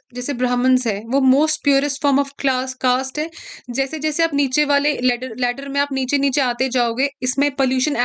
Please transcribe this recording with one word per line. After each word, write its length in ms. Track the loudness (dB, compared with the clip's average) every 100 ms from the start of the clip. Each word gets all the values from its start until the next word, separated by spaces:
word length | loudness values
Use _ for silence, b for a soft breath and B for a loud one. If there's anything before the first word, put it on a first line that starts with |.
| _
जैसे 200 | -6 -4
ब्राह्मण्स 520 | 0 0 2 4 4 2
है, 100 | -4 0
वो 120 | 2 6
most 340 | 4 4 0 2
purest 340 | 2 0 0 2
form 180 | 2
of 80 | 0 -2
class, 340 | -2 -2 -4 -2 0
caste 340 | 0 -2 -6
है। 100 | -6 B B B -6
जैसे 300 | -4 -4 -4
जैसे 240 | -2 0
आप 100 | 0
नीचे 320 | 2 0 0 2
वाले 280 | 2 0 0
लैडर, 340 | 0 -2 -4 -4
लैडर 280 | -4 -4 -4
में 100 | -4
आप 100 | -2
नीचे 240 | -2 -2 0
नीचे 240 | 0 0
आते 280 | -2 -2 0
जाओगे, 400 | 0 0 0 -4 -4
इसमें 280 | -4 0 0 0
पॉल्यूशन 400 | 0 0 0 0